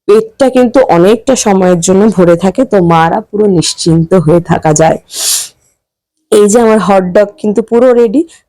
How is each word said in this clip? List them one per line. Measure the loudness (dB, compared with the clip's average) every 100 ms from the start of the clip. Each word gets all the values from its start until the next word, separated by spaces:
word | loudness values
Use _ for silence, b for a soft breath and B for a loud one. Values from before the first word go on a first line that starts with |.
| 0
পেটটা | 0 0 -4 -2
কিন্তু | 0 0 0
অনেকটা | 0 2 2 0 -2 -2
সময়ের | 0 0 0 0
জন্য | 0 0 0
ভরে | 2 2 0
থাকে, | -2 -4 -2
তো | 0
মারা | 0 0 0 -4
পুরো | -6 -4 -2
নিশ্চিন্ত | 0 -2 -4 -2 -2 0
হয়ে | 0 2 0
থাকা | 0 -4 -2
যায়। | 0 0 -2 -8 B B B B B _ _ _ _ _ _ -2
এই | 0 2
যে | 2
আমার | 2 0
হটডগ | 0 -2 0 -2 -2 -4
কিন্তু | -6 -4
পুরো | -2 0 2
রেডি, | 2 0 -2 -4 b